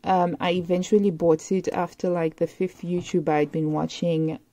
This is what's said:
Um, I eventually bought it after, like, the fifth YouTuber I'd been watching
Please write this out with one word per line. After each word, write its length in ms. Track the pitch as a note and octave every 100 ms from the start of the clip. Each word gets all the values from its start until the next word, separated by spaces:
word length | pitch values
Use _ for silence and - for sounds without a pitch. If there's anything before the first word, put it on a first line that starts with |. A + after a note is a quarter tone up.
Um, 320 | - F#3 F3 E3
I 120 | F3+
eventually 580 | F3+ E3+ F3+ F3+ G#3 G3+
bought 420 | D#3+ E3+ D#3+ -
it 160 | F#3+ F3+
after, 400 | - F3 - F#3
like, 280 | F3 E3 -
the 100 | E3
fifth 360 | - F#3 -
YouTuber 460 | E3+ F3 - F3+ D#3+
I'd 240 | D3+ D3
been 200 | D#3+ D#3
watching 640 | D3+ D#3 - F3 D#3+ D#3+ D#3 _